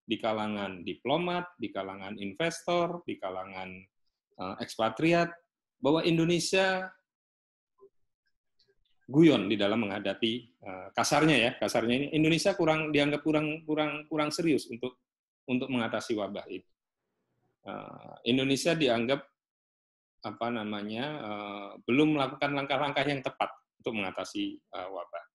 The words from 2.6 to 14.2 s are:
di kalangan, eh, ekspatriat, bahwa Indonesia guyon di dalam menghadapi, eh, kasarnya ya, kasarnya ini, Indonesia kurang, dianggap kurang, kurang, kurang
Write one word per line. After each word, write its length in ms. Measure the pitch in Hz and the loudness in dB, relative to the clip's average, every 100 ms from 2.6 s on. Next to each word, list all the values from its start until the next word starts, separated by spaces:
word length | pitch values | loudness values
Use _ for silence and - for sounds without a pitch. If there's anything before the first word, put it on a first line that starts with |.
| - 175 170 175 - | -2 0 0 -4 -10
di 80 | |
kalangan, 560 | - 95 95 95 95 92 92 95 _ _ _ _ - | -8 -6 -8 -10 -10 -12 -14 -20 _ _ _ _ -10
eh, 140 | 92 101 | -8 -8
ekspatriat, 720 | - - 110 - 160 170 170 - _ _ _ _ | -8 -2 -2 2 4 4 2 -4 _ _ _ _
bahwa 240 | 131 160 | 2 2
Indonesia 880 | 175 165 170 175 - 190 190 185 185 - _ _ _ _ _ _ _ _ 403 _ _ _ _ _ _ _ _ _ _ _ - | 2 2 4 2 2 2 2 0 -4 -12 _ _ _ _ _ _ _ _ -20 _ _ _ _ _ _ _ _ _ _ _ -2
guyon 360 | 135 165 127 95 | 6 8 8 4
di 80 | 107 | 2
dalam 280 | 101 110 107 | 2 2 0
menghadapi, 460 | 98 101 98 113 117 120 _ 101 | -2 -4 0 0 -2 -6 _ -14
eh, 220 | 92 95 | -14 -8
kasarnya 420 | - 117 143 156 139 | -2 2 4 6 6
ya, 120 | 117 - | 4 2
kasarnya 360 | 104 123 113 | 0 2 2
ini, 120 | 123 143 | 2 2
Indonesia 400 | 156 156 160 196 190 | 2 4 4 2 2
kurang, 320 | 160 156 156 | 2 2 2
dianggap 320 | 147 143 147 | 2 2 2
kurang, 400 | 156 151 151 156 156 | 0 0 0 -4 -4
kurang, 400 | 156 151 147 151 | -2 -2 -4 -6
kurang 240 | 156 | -2